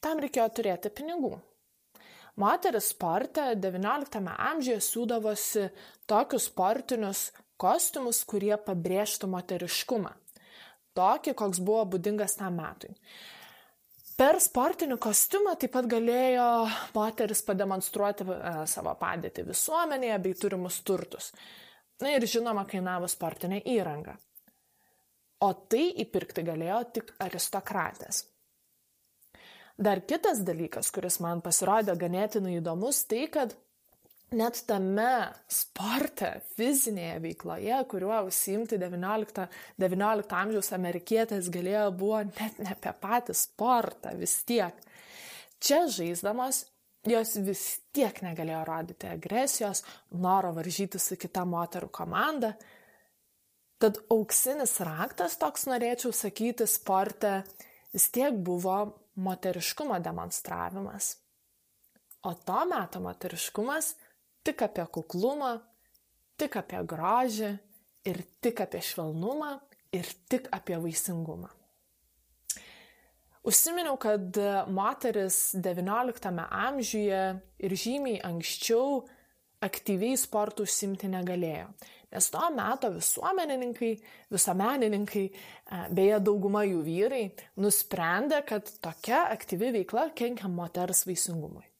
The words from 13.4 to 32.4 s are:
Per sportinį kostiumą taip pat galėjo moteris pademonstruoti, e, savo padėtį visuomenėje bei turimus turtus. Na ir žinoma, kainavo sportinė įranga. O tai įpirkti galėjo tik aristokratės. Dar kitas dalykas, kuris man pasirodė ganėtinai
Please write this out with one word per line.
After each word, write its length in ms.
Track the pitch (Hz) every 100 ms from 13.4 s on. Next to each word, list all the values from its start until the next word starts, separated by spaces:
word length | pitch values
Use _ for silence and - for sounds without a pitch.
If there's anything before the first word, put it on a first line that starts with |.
| - - - _ _ - - -
Per 220 | 262 349
sportinį 560 | - - 269 359 320 240
kostiumą 640 | 226 202 - 392 415 339
taip 140 | 254
pat 160 | 254 247
galėjo 520 | 233 233 240 262 247 240 233 226 214 - -
moteris 460 | 214 226 220 208
pademonstruoti, 800 | - 190 190 190 185 208 202 208
e, 300 | 185 180 170 165 160
savo 220 | - 160 -
padėtį 480 | 170 175 185 180 175
visuomenėje 720 | 180 - 311 330 277 247 208
bei 140 | 185 180
turimus 380 | 202 190 180 - -
turtus. 460 | 185 175 - - - - - - - _ _
Na 140 | 269 285
ir 80 |
žinoma, 400 | 226 233 233 214
kainavo 460 | 196 196 185 180 175
sportinė 480 | - 165 160 175 196 -
įranga. 420 | 240 175 147 - - _ - _ _ _ _ _ _ _ _ _ _
O 80 | 202
tai 380 | 185 - 226 339 -
įpirkti 480 | 220 196 175 - 170
galėjo 320 | 160 165 208 233 -
tik 160 | - -
aristokratės. 1040 | 190 180 - 196 - 196 160 - - - - _ _ _ _ _ _ _ _ _ _ - - - - -
Dar 240 | 208 190
kitas 400 | 180 311 403 277 190
dalykas, 460 | 165 165 - - -
kuris 240 | 180 -
man 240 | 170 170
pasirodė 560 | 175 165 185 220 208 175
ganėtinai 640 | 175 180 214 220